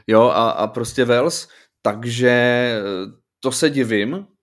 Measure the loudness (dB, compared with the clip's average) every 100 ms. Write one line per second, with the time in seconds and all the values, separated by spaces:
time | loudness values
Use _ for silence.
0 | 2 4 4 4 0 -2 -4 -4 -6 -2
1 | 2 2 0 -4 -12 -20 _ _ -4 -4
2 | -6 0 2 4 2 2 0 -4 -6 -6
3 | -8 -14 _ _ -6 0 0 0 0 0
4 | -2 -6 -12 _